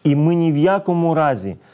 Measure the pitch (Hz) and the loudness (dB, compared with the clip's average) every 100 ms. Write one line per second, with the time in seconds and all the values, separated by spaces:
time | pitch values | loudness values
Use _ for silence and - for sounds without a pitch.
0 | 151 143 156 170 165 147 175 196 196 170 | -2 2 2 2 0 2 2 0 -2 -2
1 | 170 160 151 117 98 - _ | 0 0 0 -2 -6 -12 _